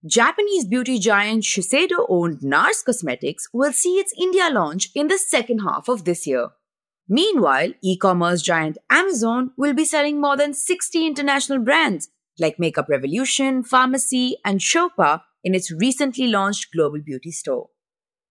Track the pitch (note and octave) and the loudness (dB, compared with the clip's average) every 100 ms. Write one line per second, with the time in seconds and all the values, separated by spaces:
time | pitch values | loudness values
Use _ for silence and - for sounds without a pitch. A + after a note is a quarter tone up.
0 | D#3+ A#3 B3+ E4+ G#4 F#4+ F#3+ B3 B3+ B3 | -2 2 2 2 0 0 0 -2 0 0
1 | G#3+ G3+ G#3 A3 - G3 - C#4 F#4 F4 | 2 2 2 0 -2 -4 0 0 2 0
2 | - F3+ E3+ D3 C#3 C#3+ C#4+ G#4+ - - | 0 0 0 -2 0 2 2 0 -2 -4
3 | D3+ B2 C#3 - - A#3+ C#4+ - F4+ F#4 | -4 -6 -6 -8 -8 -2 0 0 0 0
4 | G4 - F#4 F#4 E4+ A#3 D3+ F3+ - C#4+ | -2 -2 0 2 2 2 0 -2 -6 -2
5 | D4+ F#4+ - C4+ A#3 A3+ F#3 - - A#3+ | 0 0 0 -2 0 -2 -2 -4 -2 -2
6 | E3+ E3+ D3 B2+ A#2+ _ _ _ _ _ | -2 -2 -2 -2 -2 _ _ _ _ _
7 | - A#3+ G#4+ D#4+ D#3 C3+ - - F#3 F#3 | -2 0 2 2 2 2 0 -4 -4 2
8 | F#3+ F3 E3+ F3 F3+ E3 D#3 - - C#4+ | 2 2 2 0 0 0 0 -4 2 2
9 | F#4+ C4 A3+ A#3+ B3+ - C#4+ C#4 D4+ D4+ | 2 0 0 0 -2 -2 0 2 2 2
10 | D4 D4 C#4+ C#4 D4 C#4+ - F4+ - E4 | 0 2 0 2 0 -2 -4 -2 -2 0
11 | D#4+ C#4+ C#4+ C#4 - C4+ A3+ D#4 C#4 E3 | 0 0 0 0 0 -2 2 2 2 -2
12 | - _ _ - D#3+ - E3 D#3 C#3+ C3+ | -8 _ _ -2 -2 0 -2 0 0 0
13 | C#3 G#3+ C4 - C4+ C4 A#3+ B3+ B3+ C4 | 0 -2 -2 0 0 0 2 2 2 0
14 | - B3+ B3+ - G3+ G3 - E4 F4 - | 0 0 -2 -2 -2 -2 0 0 0 2
15 | D3+ D#3 _ _ F#3 F#3 F3+ D#3+ B3 B3+ | 2 2 _ _ -2 -2 -2 -2 0 0
16 | C#4 B3+ B3 G3+ G3 G3+ - E3 D3 D3+ | -2 0 0 0 0 -4 -6 0 0 -2
17 | D3 C3 E3 - D3 B2 - _ _ _ | -10 -10 -10 -10 -4 -6 -6 _ _ _
18 | _ _ _ | _ _ _